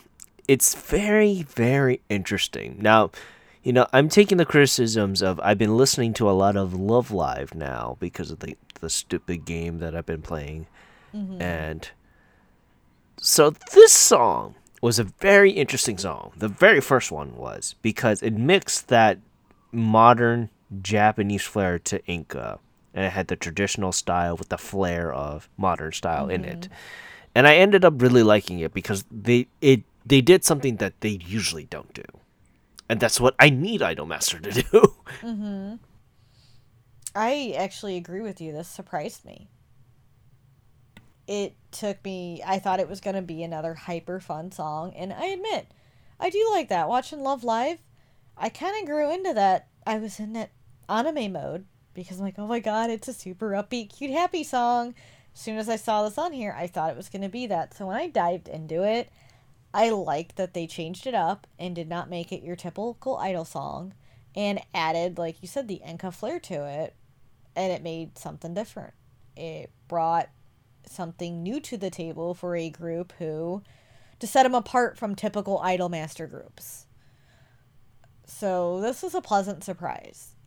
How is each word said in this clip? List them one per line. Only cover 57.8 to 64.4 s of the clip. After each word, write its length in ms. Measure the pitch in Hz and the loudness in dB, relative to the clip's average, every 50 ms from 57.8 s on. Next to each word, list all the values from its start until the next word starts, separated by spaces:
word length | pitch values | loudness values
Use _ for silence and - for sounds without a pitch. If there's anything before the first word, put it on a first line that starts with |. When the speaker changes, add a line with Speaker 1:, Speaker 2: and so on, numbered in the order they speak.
| 202 | -10
Speaker 2:
when 100 | 190 190 | -8 -8
I 100 | 247 339 | -8 -8
dived 400 | 349 277 214 175 175 180 170 - | -4 -4 -2 -2 -2 -4 -6 -10
into 340 | - - 160 160 151 156 170 190 | -14 -14 -14 -10 -8 -4 -2 -2
it, 260 | 208 226 233 240 - _ _ _ - _ _ _ _ _ _ _ _ | -2 -2 -4 -6 -10 _ _ _ -20 _ _ _ _ _ _ _ _
I 200 | - 202 226 233 | -2 0 0 0
liked 440 | 220 202 175 160 143 151 170 - - | 0 -4 -4 -4 -4 -6 -6 -10 -8
that 180 | - 185 180 - | -8 -8 -8 -8
they 100 | 180 165 | -10 -10
changed 400 | 160 - - 160 160 185 - - | -10 -10 -12 -12 -12 -12 -12 -10
it 80 | 269 240 | -6 -4
up 320 | 202 165 165 202 202 - _ _ _ | -2 -2 -2 -4 -6 -12 _ _ _
and 160 | 170 180 175 | -12 -12 -10
did 120 | 170 165 | -10 -10
not 220 | 160 170 175 - - | -8 -10 -10 -10 -10
make 220 | 160 170 170 - | -10 -12 -10 -10
it 100 | 196 - | -12 -14
your 140 | - 165 180 | -12 -14 -14
typical 640 | 170 - 175 - - 208 240 233 _ - 175 - | -12 -12 -14 -10 -10 -10 -10 -12 _ -8 -8 -6
Idol 280 | - - 190 185 170 165 | -6 -6 -6 -6 -8 -8
song 480 | - - 139 139 147 143 143 175 190 - _ _ _ _ _ _ _ _ | -10 -12 -12 -10 -10 -12 -12 -14 -16 -18 _ _ _ _ _ _ _ _
and 240 | 190 | -6